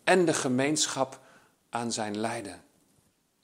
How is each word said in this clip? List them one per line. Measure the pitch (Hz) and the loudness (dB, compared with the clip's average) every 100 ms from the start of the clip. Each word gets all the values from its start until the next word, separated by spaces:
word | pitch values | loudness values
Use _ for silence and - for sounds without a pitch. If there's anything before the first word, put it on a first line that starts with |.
en | - 185 170 | 2 4 4
de | |
gemeenschap | - 139 127 139 151 - 139 131 - - - _ _ _ | 2 0 0 2 0 0 -2 -4 -6 -20 -20 _ _ _
aan | 117 117 | -6 -4
zijn | 113 107 104 | -4 -4 -4
lijden. | 113 113 98 87 - _ _ _ _ _ _ _ | -4 -6 -10 -14 -20 _ _ _ _ _ _ _